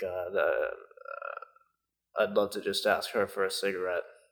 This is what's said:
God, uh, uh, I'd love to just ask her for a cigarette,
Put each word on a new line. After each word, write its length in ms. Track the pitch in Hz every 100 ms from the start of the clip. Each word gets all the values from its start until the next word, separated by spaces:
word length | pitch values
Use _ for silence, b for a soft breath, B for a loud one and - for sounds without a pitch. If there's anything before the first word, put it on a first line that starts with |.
God, 360 | 95 90 90 95
uh, 320 | 80 62 - - - - - - 50 50 - - _ _ _ _ _ -
uh, 40 |
I'd 120 | 101 104
love 140 | 101
to 100 | 104
just 240 | 90 98 104
ask 240 | 98 -
her 120 | 117 98
for 160 | -
a 60 | 95
cigarette, 540 | - 98 92 90 87 - - _